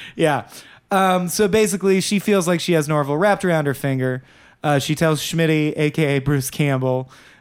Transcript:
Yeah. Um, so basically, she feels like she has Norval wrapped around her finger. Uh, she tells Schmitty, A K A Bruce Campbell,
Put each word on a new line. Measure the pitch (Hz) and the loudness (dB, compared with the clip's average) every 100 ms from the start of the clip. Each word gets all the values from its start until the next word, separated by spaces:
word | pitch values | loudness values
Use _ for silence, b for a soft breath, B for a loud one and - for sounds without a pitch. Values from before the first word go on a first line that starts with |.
| B - | B 0
Yeah. | 156 135 - B B B _ | 0 0 -4 B B B _
Um, | 196 190 185 175 | 0 2 2 0
so | - 208 | 0 2
basically, | 220 214 190 196 190 | 2 2 0 0 0
she | - 202 | 0 -2
feels | - 202 170 | 2 0 2
like | 175 | 0
she | - | 0
has | 165 147 | 0 2
Norval | 151 139 147 | 0 0 0
wrapped | 208 196 | 2 2
around | 185 160 143 | 0 0 0
her | |
finger. | 135 139 131 127 127 b b b b | -2 -2 -2 -2 -4 b b b b
Uh, | 151 143 | 0 0
she | - | 0
tells | 151 160 151 | 0 0 0
Schmitty, | - 165 160 156 151 151 | -2 0 2 2 0 0
A | 151 | -2
K | 156 147 139 | 0 0 0
A | |
Bruce | 131 143 131 | 0 -2 -2
Campbell, | - 143 131 131 127 131 b b b | -2 0 0 0 -2 -4 b b b